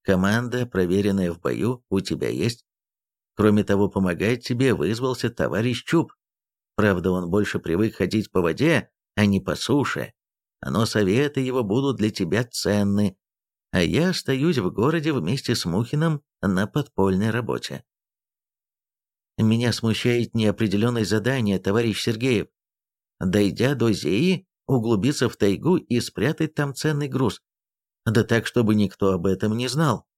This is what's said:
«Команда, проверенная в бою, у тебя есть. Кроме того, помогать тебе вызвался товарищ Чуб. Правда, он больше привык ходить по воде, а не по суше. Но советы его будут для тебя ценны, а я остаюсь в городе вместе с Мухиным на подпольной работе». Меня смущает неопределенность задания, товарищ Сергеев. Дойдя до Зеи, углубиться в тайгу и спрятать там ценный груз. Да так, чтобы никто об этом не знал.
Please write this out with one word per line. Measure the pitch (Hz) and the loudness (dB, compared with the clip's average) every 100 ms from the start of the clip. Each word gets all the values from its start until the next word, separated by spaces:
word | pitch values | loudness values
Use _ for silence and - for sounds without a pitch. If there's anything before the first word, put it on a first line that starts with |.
«Команда, | - 92 95 113 123 123 120 | 2 2 2 0 -2 -4 -4
проверенная | 95 90 95 101 98 87 | -2 0 2 2 0 -2
в | 85 | -4
бою, | - 58 104 127 _ | -6 -2 -4 -4 _
у | 95 | -4
тебя | - 73 60 | -2 -4 -4
есть. | 62 107 120 _ _ _ _ _ _ _ - | -2 -4 -4 _ _ _ _ _ _ _ 0
Кроме | 104 104 | 2 4
того, | 95 101 101 | 2 0 0
помогать | 104 95 85 98 123 | 0 -2 0 -2 -2
тебе | - 120 131 | -4 0 0
вызвался | 95 82 113 127 123 117 | 0 -2 -2 -4 -4 -6
товарищ | - 62 82 120 117 | -4 -4 -2 -2 -4
Чуб. | - 165 165 _ _ _ _ _ _ - | -2 -2 -2 _ _ _ _ _ _ 0
Правда, | 104 90 87 | 2 2 0
он | 90 87 | 0 0
больше | 98 104 95 | 0 0 -4
привык | - 82 110 - | -2 0 0 -2
ходить | 95 110 98 | -2 -2 -2
по | - | -2
воде, | 85 80 147 156 - _ _ - | -2 0 0 0 -2 _ _ 0
а | 104 | 2
не | 98 | 2
по | - | -2
суше. | - - 143 117 - 58 _ _ _ _ _ 65 | -6 0 0 0 -4 -8 _ _ _ _ _ -4
Но | 78 113 | 0 0
советы | 110 98 113 147 135 | 2 2 2 0 -2
его | 131 127 | -2 -2
будут | 107 113 139 117 | 0 0 0 0
для | 107 | -2
тебя | - 87 101 | -2 -2 -2
ценны, | 123 - - 104 101 101 104 - _ _ _ _ _ | -2 -4 -2 0 2 2 0 -4 _ _ _ _ _
а | 95 | 0
я | 85 95 180 | 0 2 0
остаюсь | - - 135 160 143 | -2 -4 0 0 0
в | 92 | -2
городе | - 127 165 151 | 0 0 0 -2
вместе | 135 80 135 - | -2 -2 -4 -2
с | 113 87 | -4 -2
Мухиным | 90 117 147 165 151 _ _ | -2 -2 0 0 -2 _ _
на | 98 92 101 | -2 0 -2
подпольной | 151 - - 98 95 110 | -4 -4 0 2 2 0
работе». | 110 110 62 - 69 _ _ _ _ _ _ _ _ _ _ _ _ _ _ _ - | -2 -4 -6 -8 -14 _ _ _ _ _ _ _ _ _ _ _ _ _ _ _ 0
Меня | 110 113 120 | 2 4 0
смущает | - 113 107 123 120 113 | 0 -2 0 0 0 -2
неопределенность | 113 107 - 110 101 117 120 98 | 0 0 2 0 2 0 0 0
задания, | 110 107 135 107 95 | 0 0 0 0 0
товарищ | 98 104 117 98 | 0 0 0 -2
Сергеев. | - 110 131 110 76 _ _ _ _ _ _ _ | -4 -2 0 0 -2 _ _ _ _ _ _ _
Дойдя | 92 104 104 - 123 135 | 0 2 2 2 0 2
до | 117 | 0
Зеи, | 98 73 98 175 185 _ _ - | 0 0 0 2 0 _ _ -2
углубиться | 135 110 107 123 147 117 | 0 2 2 0 0 -2
в | - | 2
тайгу | 104 92 156 180 | 0 2 0 0
и | - 120 | 0 -2
спрятать | - - 110 156 156 | -2 -2 -2 -2 -4
там | - 143 | -4 -6
ценный | 127 151 147 143 | -4 -2 -2 -2
груз. | 131 120 - _ _ _ _ _ _ - | 0 0 -2 _ _ _ _ _ _ 0
Да | 110 | 2
так, | 104 117 - | 4 0 0
чтобы | 127 107 107 | 0 4 4
никто | 98 - 98 | 2 0 0
об | 95 95 | 2 0
этом | 92 107 110 | 0 -2 -2
не | 127 | -4
знал. | 135 156 104 _ | 0 0 0 _